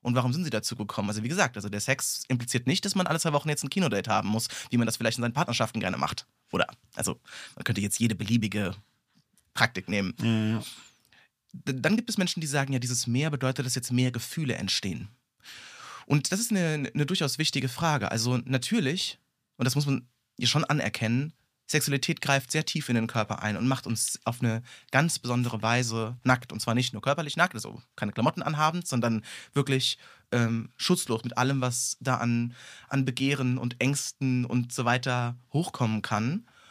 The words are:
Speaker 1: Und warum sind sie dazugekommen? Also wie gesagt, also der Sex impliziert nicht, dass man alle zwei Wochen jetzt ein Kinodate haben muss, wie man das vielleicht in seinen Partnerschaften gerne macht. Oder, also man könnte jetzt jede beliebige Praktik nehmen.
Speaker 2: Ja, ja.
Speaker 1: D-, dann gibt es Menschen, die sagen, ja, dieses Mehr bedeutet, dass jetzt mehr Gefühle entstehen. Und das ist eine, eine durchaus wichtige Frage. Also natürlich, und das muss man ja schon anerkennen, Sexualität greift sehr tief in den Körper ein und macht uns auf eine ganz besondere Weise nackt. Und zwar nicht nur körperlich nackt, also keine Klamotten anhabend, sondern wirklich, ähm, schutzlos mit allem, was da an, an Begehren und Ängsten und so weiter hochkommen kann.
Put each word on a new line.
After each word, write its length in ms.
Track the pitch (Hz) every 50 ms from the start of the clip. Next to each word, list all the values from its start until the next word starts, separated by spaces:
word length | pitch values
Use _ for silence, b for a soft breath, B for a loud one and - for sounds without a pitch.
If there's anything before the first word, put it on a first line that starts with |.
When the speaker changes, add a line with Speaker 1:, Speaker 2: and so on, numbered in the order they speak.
| _
Speaker 1:
Und 120 | 117 120
warum 160 | 131 120 127
sind 120 | 123 165 185
sie 60 | 151
dazugekommen? 600 | 113 107 - - 113 - 110 101 - - 101 104
Also 140 | 104 107 107
wie 40 |
gesagt, 300 | 123 160 190 185 123 -
also 120 | 104 98 104
der 100 | 98 104
Sex 420 | - - 135 - - - - - -
impliziert 400 | - 131 120 120 - - 123 123
nicht, 180 | 160 175 190 -
dass 100 | 202 -
man 120 | 190 180
alle 120 | - 151 165
zwei 140 | - 170 147
Wochen 160 | 143 - 156
jetzt 140 | 147 - -
ein 60 | -
Kinodate 400 | - 196 180 143 - 101 - -
haben 180 | 101 107 101 98
muss, 180 | 107 110 - - B B B B
wie 80 | -
man 80 | 120 117
das 100 | 113 113
vielleicht 200 | - 117 113 113
in 40 | -
seinen 120 | 117 120 -
Partnerschaften 460 | 139 170 - 117 - 123 113 - 113
gerne 180 | 98 92 92
macht. 300 | 62 71 - - - - _ _ _ _ _
Oder, 160 | - - - - - _ _ _ -
also 240 | - - - - - B B B B B B B
man 80 | B -
könnte 180 | - 107 98
jetzt 180 | 98 101 - -
jede 160 | 117 117 107
beliebige 600 | 90 107 98 117 120 104 104 95 104 101 90 - - - _ _ _ _ _ _ _ _ _ _ _ _ _ _
Praktik 360 | - 123 127 - - - -
nehmen. 240 | 110 101 98 92 85 -
Speaker 2:
Ja, 40 | 113 117 113 110 110 110 113
ja. 60 | 110 107 B B B B B B B B B B B B B _ _ _ _ -
Speaker 1:
D-, 200 | - - 147 135 131
dann 140 | 117 156 202
gibt 140 | 233 240 -
es 80 | 220
Menschen, 240 | - 180 180 - 180
die 60 | 160
sagen, 260 | 147 139 147 139 135 139
ja, 60 | 127
dieses 280 | 120 120 127 120 -
Mehr 220 | 120 117 127 147 160
bedeutet, 360 | 147 131 131 131 131 - 131
dass 100 | 131 -
jetzt 160 | 127 120 -
mehr 200 | 123 123 127 127
Gefühle 440 | 123 120 - - - - 160 135 113
entstehen. 540 | - - 95 - - - 98 85 - - 104 - _ _ _ _ _ B B B B B B B B B B B B B
Und 260 | B 139 147 - -
das 80 | 180 196
ist 120 | 233 -
eine, 380 | 220 190 175 160 151 151 139 - -
eine 120 | 143 147
durchaus 320 | 135 185 - 165 139 -
wichtige 300 | - 156 151 - 139 123
Frage. 440 | 131 123 - 165 165 151 139 101 -
Also 260 | - 113 110 123 127
natürlich, 840 | 123 117 127 135 131 123 - 214 233 151 131 160 190 - - - _ _ _ _ _ _ _ _
und 80 | - 127
das 100 | 127 123
muss 100 | 139 147
man 220 | 143 135 - - _ _ _ _ _ _
ja 100 | - -
schon 160 | 127 - 147 160
anerkennen, 680 | - 147 151 - 107 - - 117 110 117 127 143 156 - _ _ _ _ _ _ -
Sexualität 520 | - 151 143 - 139 139 - - 165 -
greift 280 | - - 139 139 135 - -
sehr 120 | 156 156
tief 220 | - - 156 147
in 80 | - 120
den 120 | 117 113
Körper 360 | 113 - 113 107 - 107 - -
ein 140 | 107 104
und 100 | 82 110
macht 200 | 131 131 127 -
uns 340 | - 113 110 - - - - _
auf 160 | 120 120 123
eine 220 | 123 117 110 113 123 B B B B B
ganz 280 | - 131 151 170 - -
besondere 420 | - 123 123 123 123 120 117 107
Weise 540 | 110 110 120 123 127 113 113 113 113 110 123 123 _
nackt. 300 | 127 127 123 - - -
Und 80 | 104
zwar 140 | - - 113
nicht 180 | 120 127 - -
nur 80 | 104
körperlich 340 | - 131 143 160 160 147 -
nackt, 200 | 160 170 180 -
also 260 | 110 101 - - - - _ _
keine 160 | - 107 104 -
Klamotten 280 | - 113 147 - -
anhabend, 460 | - - 156 147 156 156 165 180 170
sondern 340 | - 139 120 113 120 113 110 B B B B B B B
wirklich, 440 | 143 139 - 135 135 127 - - B B B B B B B
ähm, 380 | - 123 117 113 113 113 - - _
schutzlos 480 | _ - - 180 180 - - 117 110 -
mit 120 | - -
allem, 220 | - 127 131 139 135
was 380 | 127 127 123 - - - - _
da 160 | - 131 127
an, 360 | 120 117 120 117 117 117 120 123 B B B B B B
an 160 | B - 139 135
Begehren 540 | 131 123 - 135 135 143 143 131 123 123
und 240 | 127 - 120 120 -
Ängsten 640 | 120 131 143 143 - - - _ 139 131 127 123 123
und 260 | 120 120 123 120 123
so 140 | - - 123
weiter 500 | 120 120 127 123 131 127 123 120 120 120 123 _ _
hochkommen 500 | - 143 175 - - - 127 113 110 107
kann. 460 | 104 - 110 104 110 123 165 220 B B B B B B